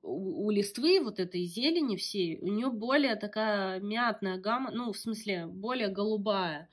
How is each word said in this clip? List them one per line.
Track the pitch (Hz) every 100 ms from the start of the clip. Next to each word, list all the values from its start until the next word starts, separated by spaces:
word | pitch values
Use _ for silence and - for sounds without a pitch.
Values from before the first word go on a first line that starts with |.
у, | - 190 190 - 208
у |
листвы | 202 202 - 294 381
вот | 247 180
этой | 180 180 175
зелени | 185 269 339 277 190
всей, | - 202 175 160
у | 175
неё | 208 262
более | 226 226 285 269 214
такая | 208 214 220 208 190 190
мятная | 202 220 240 220 196 185
гамма, | 196 240 262
ну, | 226 240
в | 196
смысле, | 226 214 - 185 170
более | 180 214 254 208
голубая. | 190 208 214 202 196 175 151 160